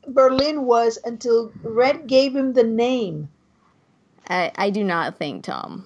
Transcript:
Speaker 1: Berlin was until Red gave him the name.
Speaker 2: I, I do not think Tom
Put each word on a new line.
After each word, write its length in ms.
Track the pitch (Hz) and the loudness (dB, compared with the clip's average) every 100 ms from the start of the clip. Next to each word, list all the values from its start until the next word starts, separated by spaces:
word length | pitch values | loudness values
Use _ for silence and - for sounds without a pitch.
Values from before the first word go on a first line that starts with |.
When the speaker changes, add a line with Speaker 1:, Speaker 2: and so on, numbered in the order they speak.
| - | -4
Speaker 1:
Berlin 580 | 262 262 262 285 302 254 | 4 4 4 0 0 2
was 320 | 233 233 226 233 | 4 4 0 -8
until 460 | 226 247 233 226 - | -8 0 0 0 -10
Red 460 | 226 220 254 294 277 | -6 0 2 0 2
gave 280 | 262 269 269 | 4 4 0
him 180 | 262 | 0
the 100 | 254 | 2
name. 640 | 226 220 240 254 202 156 147 _ _ _ _ _ _ _ _ _ - | 2 2 0 0 -4 -8 -12 _ _ _ _ _ _ _ _ _ -6
Speaker 2:
I, 240 | 180 170 - | -2 -2 -2
I 140 | 196 | -2
do 120 | 208 | -2
not 340 | 202 170 147 - | -2 -2 -4 -6
think 260 | 151 127 | -10 -10
Tom 420 | - 65 - - | -10 -10 -10 -14